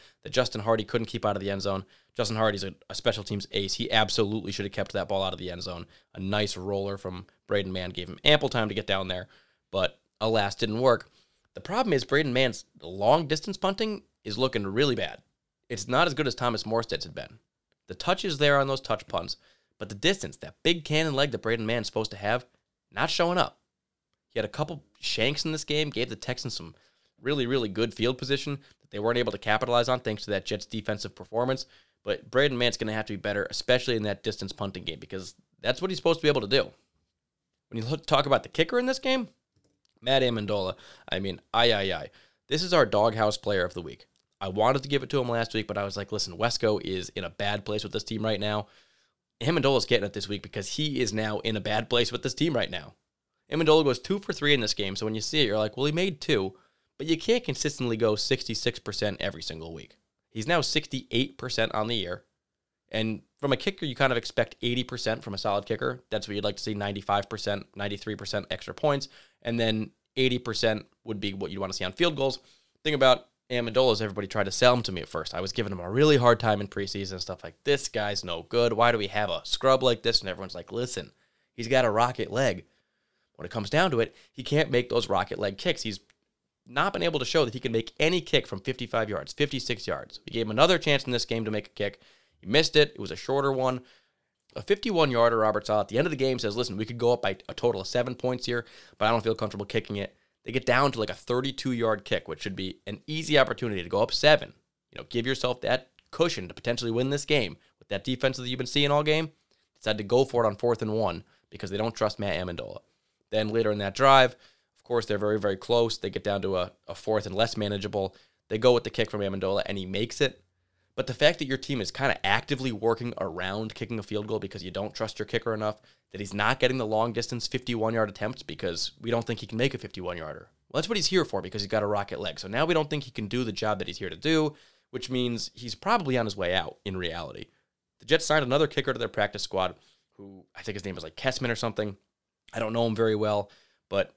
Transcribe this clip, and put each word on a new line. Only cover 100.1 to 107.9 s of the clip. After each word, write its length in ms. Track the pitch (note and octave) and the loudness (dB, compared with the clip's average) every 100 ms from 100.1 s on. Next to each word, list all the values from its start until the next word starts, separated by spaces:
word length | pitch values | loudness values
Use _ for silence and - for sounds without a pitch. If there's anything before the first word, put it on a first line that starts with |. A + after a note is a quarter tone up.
| _ _ _ | _ _ _
They 60 | - | -6
get 160 | A#2+ A2 | -2 4
down 240 | B2 C#3 | 6 6
to, 80 | A2+ | 2
like, 100 | G#2 | -4
a 60 | |
thirty-two 560 | F2 - B2 C3+ C3+ C3 | -4 -2 -2 -2 -4 -2
yard 340 | A#2+ A2+ G#2+ | 0 2 0
kick, 220 | - F#2+ - | 0 -2 -2
which 160 | D#2+ | -8
should 140 | - F#2 | -8 -6
be 240 | F#2+ - | -8 -8
an 160 | - G#2 - | -12 -12 -8
easy 320 | D#3 D#3 D3 | -6 2 4
opportunity 420 | C3 A#2+ A#2+ G2 | 4 2 -4 -4
to 80 | E2+ | 0
go 140 | F#2+ | 0
up 100 | A#2 | 2
seven. 400 | - D3+ D3+ - - _ _ _ | 4 6 6 4 -16 _ _ _
You 80 | - | -16
know, 80 | - | -6
give 160 | A#2+ | -2
yourself 360 | A#2+ B2+ B2+ B2 | -2 0 -2 -2
that 320 | G2+ B2 - _ _ | 0 -2 -4 _ _
cushion 380 | - E3+ - F#2 | 0 0 0 -8
to 60 | |
potentially 360 | - - A#2+ A#2+ | -6 -4 -2 0
win 200 | A2+ C3 | 0 0
this 140 | C#3+ | 0
game 320 | - D3 G2+ D2+ _ _ | 2 2 0 -6 _ _
with 80 | - | -8